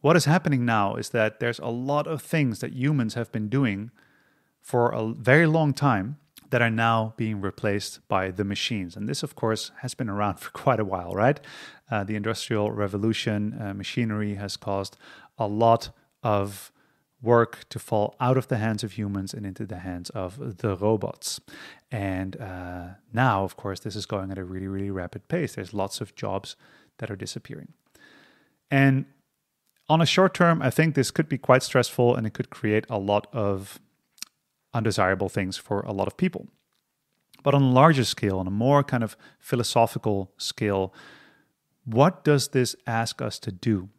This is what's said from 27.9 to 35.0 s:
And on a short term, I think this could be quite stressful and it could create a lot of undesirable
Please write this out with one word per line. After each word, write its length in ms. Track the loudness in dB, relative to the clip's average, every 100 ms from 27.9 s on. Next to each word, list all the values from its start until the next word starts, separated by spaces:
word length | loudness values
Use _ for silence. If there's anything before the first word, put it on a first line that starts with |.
| _ -20 _ _ _ _ _ _
And 360 | 4 6 4 0 _ _ _ _ _ _ _ _
on 140 | 2
a 60 | 4
short 260 | 4 4
term, 300 | 4 4 4
I 80 | 0
think 240 | 2 2
this 160 | 2 0
could 180 | 0 -2
be 80 | -2
quite 260 | 6 4
stressful 540 | 6 0 0 2 2 2
and 100 | -2
it 60 |
could 160 | -6 -10
create 380 | -4 0 0 0
a 100 | -4
lot 280 | 2 0 0
of 440 | -4 -2 -2 -6 -18 _ _ _ _ -20 _ _ _ _
undesirable 560 | -2 -2 2